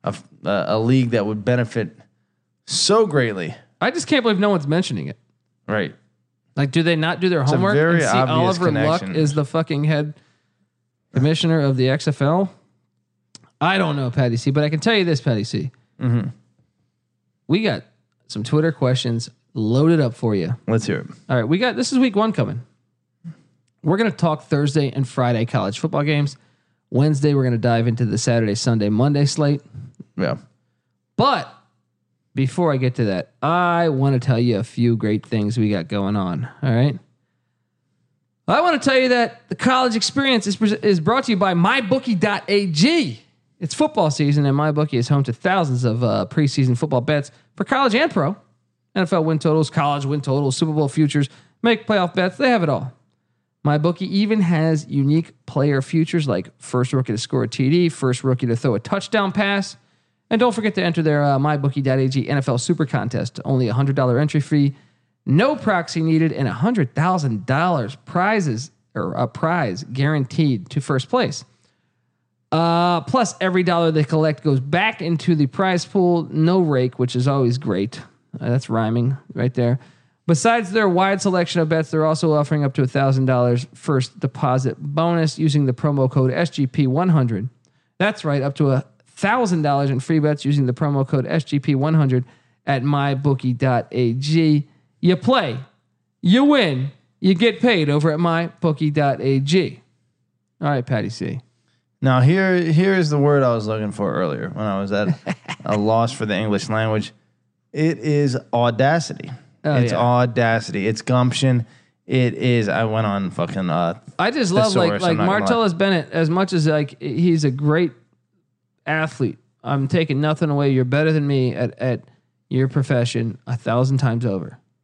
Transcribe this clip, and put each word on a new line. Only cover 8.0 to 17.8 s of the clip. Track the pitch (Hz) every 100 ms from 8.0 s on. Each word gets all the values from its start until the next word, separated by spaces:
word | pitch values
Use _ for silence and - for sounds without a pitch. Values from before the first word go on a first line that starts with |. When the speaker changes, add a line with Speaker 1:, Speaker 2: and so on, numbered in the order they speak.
Speaker 2:
and | 123
see | 120
Speaker 1:
obvious | 131 160 180 175
Speaker 2:
Oliver | 175
Luck | 147 - 170
Speaker 1:
connection. | - 160
Speaker 2:
is | 151
the | 147
fucking | 139 160 160 143
head | 151 151 151 - _ _ _ _ _ _ _ _ _
commissioner | 123 147 160 165 160
of | 139 131
the | 131
X | 139 156
F | -
L? | 143 175 190 - _ _ _ _ _ _ _ - _ -
I | 160 190
don't | 165
know, | 143 127
Patty | 127 123 117
C, | 143
but | 143
I | 147
can | 151
tell | 220 220
you |
this, | 170 147
Patty | 143 107
C. | 113 110 127 _ _ -
Speaker 1:
Mm-hmm. | 127 117 123 - _ _ _ _ _ _ _ _ _ _ -
Speaker 2:
We | 185
got | 220 101